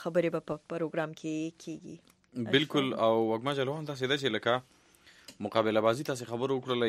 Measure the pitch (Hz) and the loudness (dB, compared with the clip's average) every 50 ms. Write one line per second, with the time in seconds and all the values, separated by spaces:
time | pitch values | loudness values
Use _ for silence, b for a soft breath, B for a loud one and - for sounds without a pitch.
0 | - 175 165 175 170 165 170 160 - - 151 151 _ - 170 165 165 151 - 170 | -4 0 2 2 2 2 0 -2 -4 -6 -8 -8 _ -8 -6 -4 -4 -2 -2 -2
1 | 156 156 156 - - 156 156 156 160 165 165 - - 170 156 151 175 - 160 165 | -4 -4 -6 -8 -6 -6 -4 -4 -4 -6 -8 -12 -12 -12 -12 -12 -12 -16 -16 -18
2 | _ _ _ _ _ _ - 127 113 110 127 143 156 143 - 147 135 127 110 - | _ _ _ _ _ _ -8 -6 0 2 2 2 2 2 0 0 0 0 2 2
3 | 113 113 113 113 113 110 113 113 123 143 143 139 131 135 147 160 151 147 143 127 | 4 4 6 4 4 2 0 0 -2 -2 -2 -2 -2 -2 -4 -6 -8 -8 -6 -2
4 | 131 127 143 143 139 120 107 104 - 117 123 127 - _ b b b b b b | -2 0 0 0 0 0 0 0 2 2 2 0 0 _ b b b b b b
5 | b b b b b b - - 104 101 - 113 107 110 107 110 107 113 117 139 | b b b b b b -12 -8 -6 0 2 2 4 4 4 4 4 4 2 2
6 | 151 - 139 120 123 113 120 120 131 135 135 127 120 131 123 120 120 | -2 -4 -6 -6 -6 -8 -6 -4 -2 -2 -2 -2 -2 -2 0 2 2